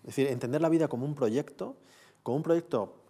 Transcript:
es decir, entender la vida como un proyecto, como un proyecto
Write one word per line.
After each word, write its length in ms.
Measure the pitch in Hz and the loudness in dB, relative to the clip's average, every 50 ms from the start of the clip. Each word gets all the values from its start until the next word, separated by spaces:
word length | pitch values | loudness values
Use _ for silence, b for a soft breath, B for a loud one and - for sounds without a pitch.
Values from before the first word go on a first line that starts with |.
es 60 | - | -16
decir, 200 | - - 139 135 | -6 -2 0 0
entender 340 | 139 123 131 - 120 135 151 | 0 0 -2 -2 -2 0 2
la 80 | 165 160 | 4 4
vida 180 | 165 160 160 | 4 4 2
como 180 | 143 - 117 131 | 2 0 -2 -4
un 100 | 147 147 | -4 -2
proyecto, 640 | 147 127 110 113 139 147 - - - 196 247 269 B B B B B B B B B | 0 0 2 2 0 -2 -4 -8 -10 -10 -10 -10 B B B B B B B B B
como 160 | - 120 123 | -6 -4 -2
un 60 | 151 156 | -2 2
proyecto 600 | 160 165 170 165 - 143 113 98 - - - _ | 2 2 2 2 0 -2 -2 -2 -4 -8 -16 _